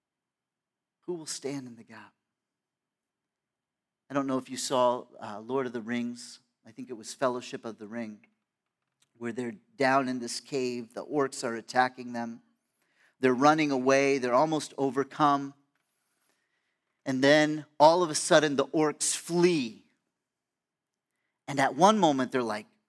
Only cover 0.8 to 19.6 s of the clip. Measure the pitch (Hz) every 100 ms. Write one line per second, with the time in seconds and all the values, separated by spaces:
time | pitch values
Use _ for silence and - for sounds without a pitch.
0.8 | _ _ - 175 147 - 143 143 127 117
1.8 | 110 110 104 _ _ _ _ _ _ _
2.8 | _ _ _ _ _ _ _ _ _ _
3.8 | _ _ _ 139 135 131 127 131 - 135
4.8 | 123 123 - - 113 104 113 135 123 120
5.8 | 110 120 120 120 - - _ _ 123 113
6.8 | 123 113 110 - 131 123 120 123 117 107
7.8 | 104 117 113 104 _ _ _ _ _ _
8.8 | _ _ _ _ 117 113 120 104 _ -
9.8 | 131 135 127 127 117 - - 139 127 120
10.8 | 113 - - 147 135 - 127 117 - 127
11.8 | 127 127 123 120 117 117 _ _ _ _
12.8 | _ _ _ _ 131 127 143 156 151 135
13.8 | 127 135 139 139 123 123 156 156 - -
14.8 | 135 127 131 - 147 143 139 - _ _
15.8 | _ _ _ _ _ _ _ _ _ _
16.8 | _ _ - 131 139 151 151 151 147 _
17.8 | 151 170 175 147 - 160 151 139 135 160
18.8 | 151 143 - - - 170 175 165